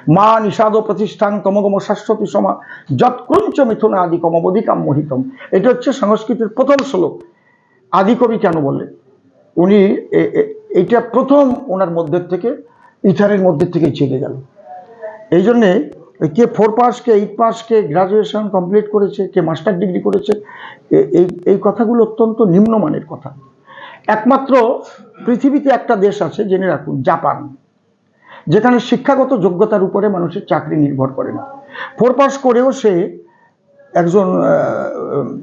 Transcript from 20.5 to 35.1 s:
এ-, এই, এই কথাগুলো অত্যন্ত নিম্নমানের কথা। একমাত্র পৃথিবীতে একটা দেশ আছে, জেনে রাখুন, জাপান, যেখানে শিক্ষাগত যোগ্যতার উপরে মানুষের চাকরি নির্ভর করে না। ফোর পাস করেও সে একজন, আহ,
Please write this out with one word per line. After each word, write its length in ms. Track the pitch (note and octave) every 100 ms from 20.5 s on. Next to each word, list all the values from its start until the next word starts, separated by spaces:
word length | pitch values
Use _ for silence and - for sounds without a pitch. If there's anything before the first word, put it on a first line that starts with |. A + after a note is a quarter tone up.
| - - - -
এ-, 40 |
এই, 340 | - C3 A#3+ F3+ -
এই 140 | - G3
কথাগুলো 440 | G#3 G3 A3+ A#3+
অত্যন্ত 380 | G#3+ - A3+ A3
নিম্নমানের 640 | G#3+ F3 A3 A3 D3+ D3+ -
কথা। 280 | D#3+ C3+ - - _ _ - - - -
একমাত্র 720 | G#3+ A#3 C4+ C4+ C4 A3+ D4 - - - - -
পৃথিবীতে 440 | B3 C#4 C#4 C#4
একটা 260 | D#4 - A3
দেশ 260 | G3+ G3+
আছে, 220 | E3 E3
জেনে 220 | G#3 F#3 F#3
রাখুন, 360 | C#3+ - C#3+
জাপান, 540 | D3 D#3+ C#3+ - D3 C3+ _ _ _ _ _ _ _ - -
যেখানে 340 | F#3 A#3 B3
শিক্ষাগত 600 | A#3+ A#3+ - C4+ C4 B3+
যোগ্যতার 420 | F3 F3 G#3 G#3
উপরে 260 | F#3 G3+ G3+
মানুষের 380 | F#3 E3+ G3+ -
চাকরি 300 | D#3+ D3 D#3+
নির্ভর 360 | C#3+ C3+ C3
করে 200 | - -
না। 140 | - - - - - - -
ফোর 140 | A#3+
পাস 260 | B3+ C#4 C#4
করেও 340 | B3+ A#3 C4
সে 460 | C4 G#3+ F3 - - - _ _ _ _ _ _
একজন, 480 | F3 E3+ G3 F#3 F3+
আহ, 960 | - - C3+ C3+ - - -